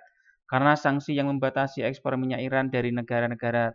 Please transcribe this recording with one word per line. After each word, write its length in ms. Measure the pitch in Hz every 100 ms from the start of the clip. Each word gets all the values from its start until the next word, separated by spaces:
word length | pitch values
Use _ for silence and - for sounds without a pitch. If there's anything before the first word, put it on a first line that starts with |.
| - _ _ _ -
karena 280 | 131 143
sanksi 400 | 151 147 139 139
yang 160 | 143 139
membatasi 560 | 139 135 135 135 - 120
ekspor 320 | 135 143 131
minyak 240 | 127 131
Iran 320 | 131 135 131
dari 160 | 127 120
negara-negara 800 | 120 117 120 117 117 117 120 113